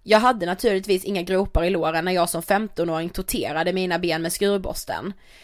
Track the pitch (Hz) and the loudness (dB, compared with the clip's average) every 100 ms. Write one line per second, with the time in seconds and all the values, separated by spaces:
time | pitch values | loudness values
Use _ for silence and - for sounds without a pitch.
0 | 185 214 247 240 175 196 233 190 202 185 | 4 6 6 2 -2 0 2 2 2 0
1 | - 196 180 190 196 156 175 170 156 160 | 0 -4 0 0 2 0 2 0 0 0
2 | 180 180 175 165 - 196 214 - 170 160 | 0 2 0 0 0 0 0 -2 -2 -2
3 | 170 - 185 208 110 156 170 185 185 170 | -4 -6 -4 -4 -2 -2 0 0 0 0
4 | 175 160 165 - 202 202 190 - - 87 | 0 -2 -2 0 0 0 -2 -8 -8 -8
5 | 165 - - - | -8 -10 -18 -20